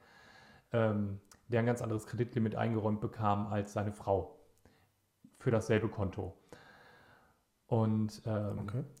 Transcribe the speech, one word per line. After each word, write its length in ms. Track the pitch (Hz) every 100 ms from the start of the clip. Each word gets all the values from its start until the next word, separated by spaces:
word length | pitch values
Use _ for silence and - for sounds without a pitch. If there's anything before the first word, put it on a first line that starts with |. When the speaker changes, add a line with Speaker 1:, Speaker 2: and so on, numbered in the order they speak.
| - - - - - - _
Speaker 1:
ähm, 460 | 117 113 104 101 101 - - -
der 120 | 117
ein 40 | 117
ganz 160 | 120
anderes 240 | 117 110 -
Kreditlimit 500 | 110 120 127 110 110
eingeräumt 440 | 113 110 107 107
bekam 460 | 113 - 107 101 104
als 260 | 104 101
seine 180 | 110 101
Frau 440 | - - 98 90 - - _ - _ _ _ _ _ - -
für 120 | -
dasselbe 360 | 107 - 110 107
Konto. 460 | - 98 - 95 - _ - - - - - - - _ _ _ _ _
Und, 540 | 117 110 110 104 - -
ähm, 340 | 107 104 104
Speaker 2:
Okay. 200 | 104 120 160 -